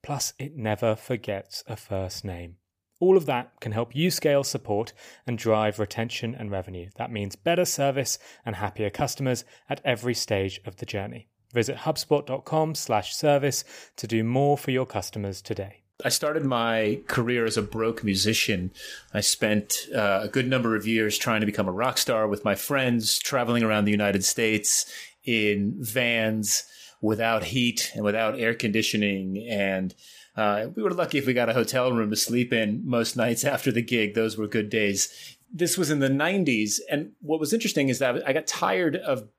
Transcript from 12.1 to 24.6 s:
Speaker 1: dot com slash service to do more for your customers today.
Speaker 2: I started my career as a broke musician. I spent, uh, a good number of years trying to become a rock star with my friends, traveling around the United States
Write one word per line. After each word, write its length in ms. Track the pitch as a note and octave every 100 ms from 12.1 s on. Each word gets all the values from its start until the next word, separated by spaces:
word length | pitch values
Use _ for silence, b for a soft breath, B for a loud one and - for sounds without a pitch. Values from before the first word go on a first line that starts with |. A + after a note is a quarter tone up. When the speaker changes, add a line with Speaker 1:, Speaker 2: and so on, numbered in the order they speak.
| D3 C#3+
Speaker 1:
dot 180 | C3
com 320 | - D#3 D#3 D3+
slash 400 | - A2 - -
service 480 | D3+ C#3+ C#3 C3 - B B -
to 100 | A2
do 200 | A2+ A2+
more 320 | C3 C#3+ C#3+
for 140 | -
your 140 | B2+ B2+
customers 560 | G#2 - A2 G2+ F#2
today. 420 | - G#2 G2 - _ _
Speaker 2:
I 60 | -
started 340 | - D3+ D#3
my 560 | C#3 B2 A#2 A2+ G#2+ G#2 -
career 380 | - A#2 B2 A2+
as 100 | A2
a 60 |
broke 420 | G2+ A2+ A2+ A2+
musician. 680 | G#2+ F#2+ G#2 A2 - G2 F2+ B B B B
I 80 | G#2
spent, 680 | - - A2 G#2+ G#2 - - A#2+
uh, 240 | G#2 G2
a 40 | G#2+
good 220 | C#3 B2
number 260 | C3 A#2 A2
of 100 | G#2+
years 320 | A2+ G#2+ G#2
trying 220 | - A2
to 60 | G#2+
become 240 | G#2+ F#2+
a 20 |
rock 260 | F#2 B2+ -
star 300 | - A2+ A2
with 160 | G2+
my 120 | G#2+ G2
friends, 640 | - C#3 B2+ A#2+ A2 -
traveling 440 | - C#3 A#2 A#2+
around 220 | A2+ G#2+ G#2
the 60 |
United 340 | G#2 G2+ G2 F#2+
States 600 | - A2+ G#2+